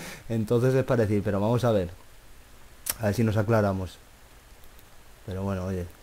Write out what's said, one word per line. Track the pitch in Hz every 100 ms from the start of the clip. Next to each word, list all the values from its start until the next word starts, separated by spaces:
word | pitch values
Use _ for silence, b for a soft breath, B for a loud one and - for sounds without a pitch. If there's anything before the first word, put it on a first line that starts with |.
| B B -
Entonces | 113 104 120 131
es | 131
para | 127 120 104
decir, | 104
pero | 101 98
vamos | 104 120
a | 120
ver, | 107 87 - - - - - - - - - - -
a | 107
ver |
si | 101
nos | 110 104
aclaramos. | 107 110 101 95 90 - - - - - - - - - - - - -
Pero | - 92
bueno, | 98 95
oye, | 92 92 87 -